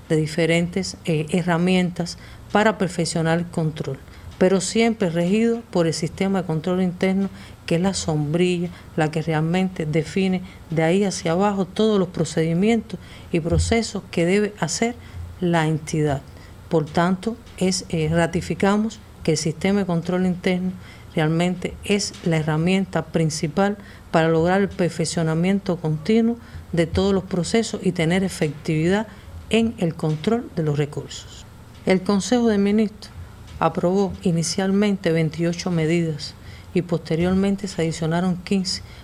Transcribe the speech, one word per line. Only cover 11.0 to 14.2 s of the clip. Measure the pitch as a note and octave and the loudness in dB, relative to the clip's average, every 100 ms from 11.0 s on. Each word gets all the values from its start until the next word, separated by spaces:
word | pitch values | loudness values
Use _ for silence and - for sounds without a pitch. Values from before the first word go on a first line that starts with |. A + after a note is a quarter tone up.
hacia | G3+ F3+ E3 | 2 -2 -2
abajo | E3+ G#3 G3 F#3 | 2 2 2 -2
todos | - A3 G#3 | 0 2 4
los | F3+ | 2
procedimientos | E3+ D#3+ - E3 E3 G3+ A#3 - F3 - - - | 0 -2 0 0 2 2 2 -2 -10 -14 -18 -4
y | F3 | -2
procesos | E3 D#3+ - A3+ A3+ G3 - | 2 2 4 2 0 -6 -6
que | - | 0